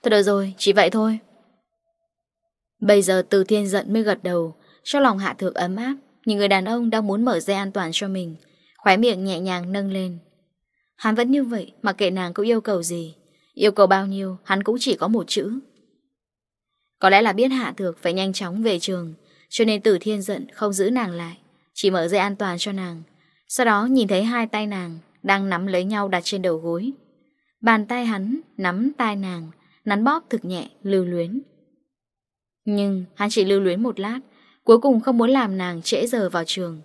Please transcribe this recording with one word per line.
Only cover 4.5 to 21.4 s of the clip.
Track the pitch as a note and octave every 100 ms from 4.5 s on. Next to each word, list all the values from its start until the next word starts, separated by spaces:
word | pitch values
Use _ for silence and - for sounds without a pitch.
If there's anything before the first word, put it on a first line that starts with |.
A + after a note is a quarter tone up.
| D#3+ _ _
trong | - C#4+
lòng | C4+ G3
Hạ | G3
Thược | - F#3 -
ấm | F3+ F#3+
áp, | B3 C4+ _ _ -
nhìn | G3+
người | G3+
đàn | G3 F#3+
ông | A#3+ A#3
đang | A3 G#3
muốn | G3 B3
mở | F3
dây | E3+ G3
an | G3
toàn | G3 E3+
cho | E3 G3+
mình, | F#3+ F3 D#3+ _ _ _ _
khóe | G#3 F#3+
miệng | A#3+ F#3 F#3+
nhẹ | E3+
nhàng | F#3 F3+ F3
nâng | G3+ G3
lên. | F#3+ F#3 E3+ _ _ _ _ _ _ _ _
Hắn | A3 A3
vẫn | B3
như | C#4+
vậy, | B3 A3+ E3+ _
mặc | G#3 F#3+
kệ | G3
nàng | F#3+ F3
có | F3
yêu | G#3+ A3+
cầu | A3 F#3+
gì, | E3+ E3+ E3 - _ _ _
yêu | - G#3
cầu | G3+ F#3+
bao | F#3+ G3
nhiêu, | G3 F#3+ F#3
hắn | - G3
cũng | G3+ B3
chỉ | C4 F3+
có | F3
một | A3 F3
chữ. | - F3 B3+ - _ _ _ _ _ _ _ _ _ _ _ _ _
Có | F#3+
lẽ | G3
là | A3
biết | G3 C4
Hạ | C4 A3+ F#3
Thược | F#3 E3+
phải | F3
nhanh | F3+ F#3+
chóng | F#3 F3+ F#3+
về | A3+ F3+
trường, | F3+ F3+ E3+ D#3+ _ _ _
cho | - A3
nên | G#3
Từ | A3 F#3
Thiên | G#3+ G#3
Giận | F#3+ - -
không | - G#3
giữ | F#3+ G3
nàng | B3+ G#3+
lại, | E3+ E3+ E3+